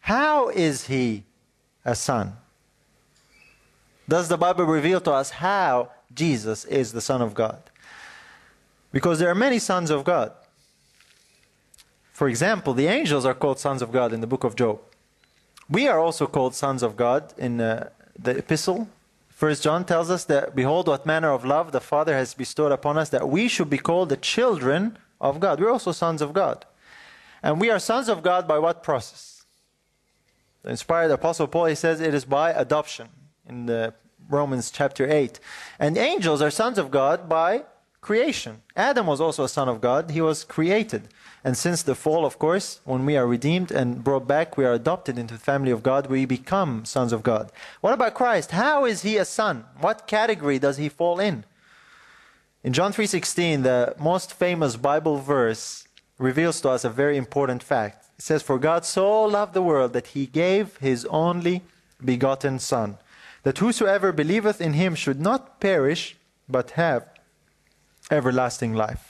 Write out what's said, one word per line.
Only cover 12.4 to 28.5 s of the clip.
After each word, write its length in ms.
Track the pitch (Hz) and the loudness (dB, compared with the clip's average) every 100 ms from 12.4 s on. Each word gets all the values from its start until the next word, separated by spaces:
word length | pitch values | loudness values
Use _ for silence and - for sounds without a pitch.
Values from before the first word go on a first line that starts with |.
| 170 214 147 | 0 0 -2
the 140 | 123 147 | 0 2
angels 400 | 240 285 147 131 | 2 0 0 0
are 80 | |
called 240 | 127 147 131 | 0 -2 0
sons 240 | 143 135 | -2 -4
of 80 | 120 | -2
God 220 | 123 120 | 0 0
in 80 | 113 | -2
the 60 | 113 | -4
book 180 | 131 | -2
of 100 | 123 | -2
Job. 260 | 107 120 107 - _ _ _ _ _ _ - _ | 0 0 0 -8 _ _ _ _ _ _ -20 _
We 200 | 170 277 | 0 2
are 100 | 175 | 2
also 280 | 165 160 143 | 2 0 -2
called 280 | 151 127 | 0 0
sons 280 | 127 139 131 | 0 -4 0
of 140 | 120 107 | -2 0
God 380 | 120 131 135 - | 2 2 -2 -8
in, 240 | 127 120 | -4 -2
uh, 300 | 113 113 - _ - - | -2 -2 -6 _ -20 -8
the 200 | 120 131 | -4 -4
epistle. 500 | - 156 - 185 220 - _ _ _ | -2 -2 0 -2 -4 -10 _ _ _
First 340 | _ 156 147 | _ -2 0
John 220 | 151 160 | 0 0
tells 260 | 180 170 165 | 0 0 0
us 140 | 180 | -2
that, 320 | - 143 - 131 | 2 0 2 0
"Behold, 320 | 127 160 165 | 0 2 2
what 160 | 139 | 0
manner 260 | 156 156 160 | 0 0 2
of 140 | 135 | 0
love 280 | 123 143 165 | 0 0 0
the 80 | 139 | -4
Father 340 | - 147 156 | 0 0 2
has 180 | 139 127 | 0 -2
bestowed 400 | - 127 - 151 | -6 -10 -2 0
upon 240 | 139 151 151 | 2 0 -2
us, 140 | 151 | 0
that 180 | 131 143 | -2 0
we 180 | 151 240 | 0 0
should 220 | - 165 | 0 0
be 100 | 139 | 0
called 300 | - 170 180 | 0 0 2
the 80 | 139 | -2
children 800 | - - 247 196 127 147 214 220 _ _ | -2 0 2 2 0 0 0 -6 _ _
of 180 | 139 139 | -2 0
God." 220 | 190 147 | 0 2
We're 100 | 202 | 2
also 220 | 247 - | 0 -2
sons 300 | 170 170 160 | -2 -2 -2
of 100 | 147 | -2
God. 320 | 165 170 - - _ _ - - - - - | 0 0 -2 -10 _ _ -20 -20 -20 -20 -6
And 180 | - 156 | -2 0
we 80 | 226 | 2
are 80 | 214 | 0
sons 300 | - 170 226 | 0 -2 0
of 140 | 196 | 0
God 260 | 165 180 | 2 2
by 100 | 170 | 2